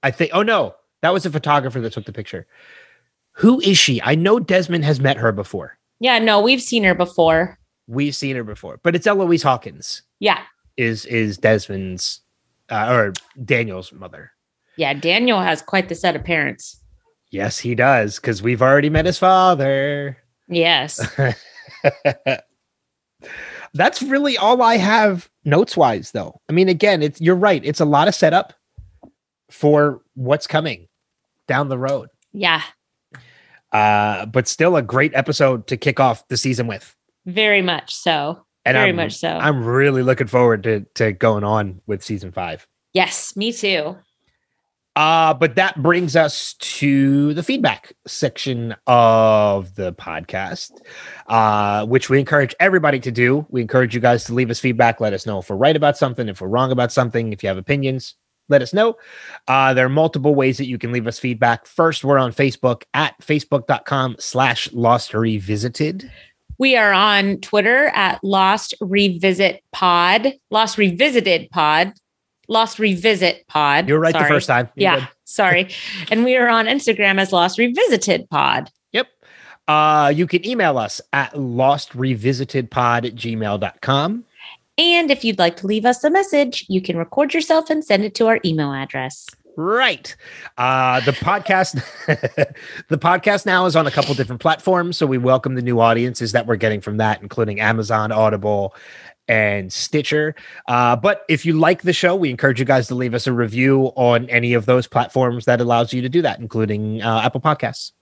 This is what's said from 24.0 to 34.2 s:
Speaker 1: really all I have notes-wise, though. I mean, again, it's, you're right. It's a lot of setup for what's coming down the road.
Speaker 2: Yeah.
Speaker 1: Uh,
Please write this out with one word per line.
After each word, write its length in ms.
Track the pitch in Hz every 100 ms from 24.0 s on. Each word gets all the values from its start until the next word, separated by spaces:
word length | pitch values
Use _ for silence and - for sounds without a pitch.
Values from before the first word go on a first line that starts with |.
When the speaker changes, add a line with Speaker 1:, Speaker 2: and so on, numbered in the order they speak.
Speaker 1:
really 360 | 269 277 285 233
all 240 | 202 247
I 140 | 233 233
have 520 | 190 226 214 180 - _
notes-wise, 680 | 147 147 233 - 139 107 -
though. 280 | 113 87 - -
I 40 |
mean, 160 | 160 190
again, 340 | 170 208 185
it's, 180 | 151 -
you're 140 | 165 180
right. 260 | 208 175
It's 160 | - 151
a 40 |
lot 240 | 156 143 170
of 60 |
setup 400 | 185 160 170 - _ _ - - _ - _ _ _ _
for 520 | - 147 147 147 135 _
what's 320 | - 127 151 -
coming 420 | 156 160 95 87 _ _ _ _ _ _
down 220 | - 143
the 100 | 131
road. 300 | 131 135 127 _ _
Speaker 2:
Yeah. 300 | 208 180 160 - _ _ _ _ - _ _ _ _ _
Speaker 1:
Uh, 540 | 110 107 104 104 98